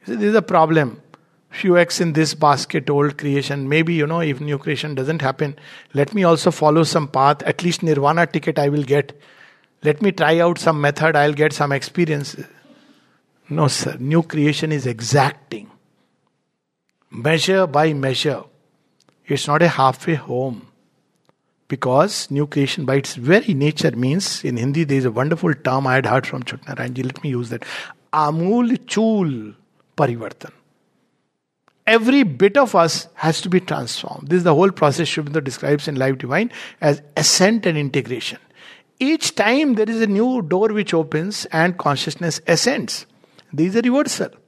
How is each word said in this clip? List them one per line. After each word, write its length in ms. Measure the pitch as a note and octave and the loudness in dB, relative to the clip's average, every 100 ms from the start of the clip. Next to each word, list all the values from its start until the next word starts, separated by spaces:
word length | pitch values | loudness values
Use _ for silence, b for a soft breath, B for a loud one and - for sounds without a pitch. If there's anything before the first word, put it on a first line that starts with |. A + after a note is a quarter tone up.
You 120 | - | -8
see, 60 | A3+ | -2
this 100 | G#3 | 2
is 60 | A3 | 2
a 60 | |
problem. 600 | - F3 D#3+ D#3+ C3+ - _ - _ _ _ | 2 2 4 4 2 -4 _ -20 _ _ _
Few 260 | - F#3+ F3 | -4 2 4
eggs 240 | E3+ - | 4 0
in 120 | E3+ | 0
this 200 | D3+ D3+ | 2 0
basket, 560 | - D3+ C#3+ - E3 C3 | 2 2 2 0 -4 0
old 300 | C#3+ D3 C#3+ | 0 0 -2
creation. 500 | D3 C#3 C3+ C#3+ C3+ | -2 -2 -2 -6 0
Maybe, 240 | D3+ E3 | 0 2
you 140 | E3+ D3 | 0 0
know, 140 | E3 | -2
if 200 | E3 C3 | -2 -4
new 160 | D3 C#3+ | -4 -6
creation 380 | - C#3+ D3+ C3+ | -4 -6 -4 -6
doesn't 260 | C3 D#3+ | -4 -2
happen, 340 | C3+ C3 D3+ C#3+ B B B | -2 -2 -6 -6 B B B
let 220 | C#3 C#3+ G#3 | -2 0 2
me 80 | |
also 260 | F3+ E3 F3+ | 4 4 2
follow 340 | E3 D3+ D#3 | 2 4 4
some 240 | D#3 E3+ D3 | 4 0 -2
path. 360 | C3+ C#3 D3 | 2 2 2
At 180 | - - | -2 -2
least 220 | F3 E3 | -2 -2
nirvana 420 | E3 D3 C#3+ D#3+ E3+ | 0 2 2 2 0
ticket 320 | D#3+ D3 D3+ | 0 -2 0
I 120 | C#3+ | 0
will 140 | D3 | 0
get. 300 | C3+ C#3+ C#3+ - b b b b b b | 0 0 0 -10 b b b b b b
Let 180 | D3+ D3+ | -2 2
me 100 | G#3 | 0
try 260 | F#3+ D#3 E3 | 2 2 4
out 180 | E3+ E3+ | 2 2
some 220 | - D#3 | 0 2
method. 360 | C#3+ C#3+ D#3 D3+ | 0 0 0 4
I'll 180 | D3 | 2
get 180 | D3 D3+ | 2 0
some 200 | D3 D3 | 0 -2
experience. 640 | C#3 - - E3 D3 C#3 - - _ _ b b b b b _ _ _ | -2 -4 -2 0 -2 -6 -12 -16 _ _ b b b b b _ _ _
No, 180 | D3 D3 | 0 0
sir. 300 | - - - | 0 -6 -6
New 240 | C3 E3 | 0 0
creation 480 | E3 D#3 D3 D3 D#3 | 0 0 0 0 -4
is 160 | D3+ B2+ | -4 -4
exacting. 840 | A2 A#2 C#3+ C3+ - _ A2+ G2+ _ _ _ _ _ _ _ _ _ _ _ _ _ _ | -6 -2 2 2 -2 _ -14 -14 _ _ _ _ _ _ _ _ _ _ _ _ _ _
Measure 560 | A#2+ A#2+ D#3+ F3+ F#3+ F3 | -6 -2 0 2 2 2
by 260 | C#3+ D#3+ | 2 2
measure. 500 | C#3+ C3+ B2+ D3+ A#2+ - _ _ _ _ _ _ _ - | 0 -2 -2 -2 -4 -10 _ _ _ _ _ _ _ -6
It's 220 | C#3 - | -4 0
not 140 | D3 | 2
a 60 | E3+ | 2
halfway 480 | - C3+ B2+ - D#3 | 4 2 2 -4 -4
home. 520 | - B2 C3 A2 E2+ _ _ _ _ _ _ _ _ _ _ | -4 -6 -6 -8 -16 _ _ _ _ _ _ _ _ _ _
Because 640 | C3 B2+ C3 F#3 - - | -6 0 2 2 -2 -6
new 160 | C#3 D3 | -4 -2
creation 380 | D3+ C#3 - C3 | 0 -2 -2 -2
by 100 | C#3 | -2
its 200 | C3+ - | -2 -6
very 380 | A#2+ G3 B3 | 2 2 2
nature 380 | C#3+ D3 D#3 D#3 | 0 0 2 -2
means, 520 | A#2 B2+ E3 F#3+ - | 0 -2 -2 -4 -6
in 140 | D3 A#2+ | -4 -2
Hindi 260 | B2+ C#3+ | -2 -2
there 140 | D#3 C#3 | 0 0
is 80 | B2+ | 0
a 60 | |
wonderful 420 | A2 C#3 E3 F3+ | 0 -2 0 0
term 340 | D3+ - C3 C3+ | 0 0 0 2
I 80 | C3 | 0
had 100 | B2+ | 2
heard 220 | C3 - | 0 0
from 160 | C3+ | -10
Chutnarayan 500 | B2 B2 - C3 B2 | -10 -12 -14 -10 -8
ji, 100 | B2+ | -6
let 180 | B2+ - | -8 -6
me 60 | D3+ | -6
use 200 | B2 A#2 | -6 -6
that. 140 | A#2 B B B B _ | -10 B B B B _
Amool 640 | D3+ D3 D#3+ F3 A#3+ A#3+ B3+ - | -2 0 0 0 2 2 0 -2
chool 680 | - A3+ G#3+ F3 B2+ G#2+ G2+ _ _ _ - | 0 2 2 0 -4 -10 -18 _ _ _ -2
parivartan. 540 | C3+ A#2 G#2+ - - _ _ _ _ _ _ _ _ _ _ _ _ _ - | -2 -2 -10 -14 -20 _ _ _ _ _ _ _ _ _ _ _ _ _ 2
Every 380 | A3+ A3+ C#4 | 2 4 4
bit 340 | A#3 B2+ G3 G3+ | 4 4 4 4
of 180 | C4+ F#3+ | 4 4
us 320 | E3 - - - | 2 0 -10 -4
has 260 | D#3+ D#3+ | -2 -2
to 80 | F#3 | 0
be 100 | F3+ | 0
transformed. 720 | F3+ D3+ B2 - - - C#3+ | 0 -6 -6 -10 -10 -12 -2
This 80 | F3+ | 2
is 60 | |
the 120 | F3 D3+ | 4 4
whole 160 | G3 | 2
process 380 | F#3+ D3+ C3+ D#3+ | 4 2 2 -2
Sri 140 | - | -4
Aurobindo 200 | D3 D#3 | -4 -4
describes 440 | C#3 B2 C#3+ D3 D3 | -4 -8 -2 -2 -2
in 80 | C3+ | -4
Life 220 | C3 C3+ | -2 -2
Divine 340 | B2 D3+ A#3 B B B | -2 -2 -2 B B B
as 220 | D#3 C#3+ - - | 0 0 -2 -2
ascent 480 | D#3 - F#3 A3+ F#3+ | 0 4 2 2 0
and 120 | D#3 | -2
integration. 600 | C#3+ C#3 A2+ B2 - - _ B B B B _ | -2 -4 -4 -8 -8 -14 _ B B B B _
Each 360 | C4 D#4 - - | -2 0 -2 0
time 380 | G#3 B3+ D4+ | 2 4 2
there 160 | A3 G#3+ | 2 0
is 120 | A3+ | 0
a 60 | A3+ | 0
new 340 | G3 A#3+ B3+ | 2 2 0
door 280 | E3 F3+ A3 | 0 0 2
which 240 | G#3+ G3+ | 0 0
opens 520 | E3 D#3 D#3 F3+ G#3 - | 0 0 -4 -4 -8 -6
and 320 | D#3+ E3+ F3+ | 0 0 0
consciousness 600 | D3+ C#3 - - E3+ - - | -2 -2 -4 -6 -6 -4 0
ascends. 580 | E3 - D4+ B2+ - - b b b b | 0 2 -2 -6 -10 -12 b b b b
There 160 | C#3+ E3+ | -2 0
is 80 | G#3+ | 2
a 60 | |
reversal. 480 | A#3+ C4 D4 - F#3 - | 2 0 0 -4 -6 -8